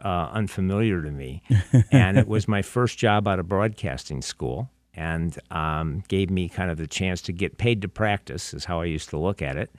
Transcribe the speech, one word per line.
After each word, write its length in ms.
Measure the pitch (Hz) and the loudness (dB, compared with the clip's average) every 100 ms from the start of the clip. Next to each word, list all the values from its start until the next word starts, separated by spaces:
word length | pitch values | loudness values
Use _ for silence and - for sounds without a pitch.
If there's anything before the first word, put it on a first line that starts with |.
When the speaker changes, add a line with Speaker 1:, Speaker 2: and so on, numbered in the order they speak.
Speaker 1:
uh, 240 | 101 90 80 | -2 -2 -2
unfamiliar 680 | 107 101 - 92 101 113 92 | -2 -4 -2 0 2 2 0
to 80 | 76 | -2
me. 320 | 71 67 82 - 110 - | -6 -8 -8 2 2 6
Speaker 2:
<laughs> 240 | 127 - | 4 8
Speaker 1:
And 260 | 135 92 101 | 6 6 4
it 100 | 107 | 4
was 180 | 107 107 | 2 0
my 160 | 101 | 0
first 360 | 95 123 120 - | 0 0 0 2
job 280 | 117 104 101 | 4 4 2
out 120 | 92 | 0
of 80 | 87 | 0
broadcasting 760 | 98 110 104 98 65 - 69 | 0 0 -2 -6 -6 -6 -8
school, 480 | - - 65 67 131 _ _ | -8 -6 -4 -4 -8 _ _
and, 420 | - 80 82 82 - - | -8 -4 -2 -2 -6 -6
um, 540 | 85 78 78 80 78 - | -4 -2 -2 -2 -4 -2
gave 240 | 98 92 | 0 2
me 180 | 92 85 | 0 -2
kind 220 | - 90 | -2 -2
of 80 | 80 | -2
the 80 | 78 | -6
chance 360 | - 95 90 | -2 -2 -2
to 100 | - | -4
get 260 | 85 90 - | -4 -4 0
paid 240 | 120 113 | 0 0
to 60 | 92 | -2
practice, 640 | - 107 101 - 65 - | -2 0 -2 -4 -10 -10
is 120 | 76 - | -10 -6
how 140 | 85 | -4
I 40 | |
used 240 | 85 78 - | -2 -4 -4
to 80 | 76 | -4
look 240 | 90 101 | -2 -2
at 140 | 69 69 | -4 -4
it. 180 | - | -8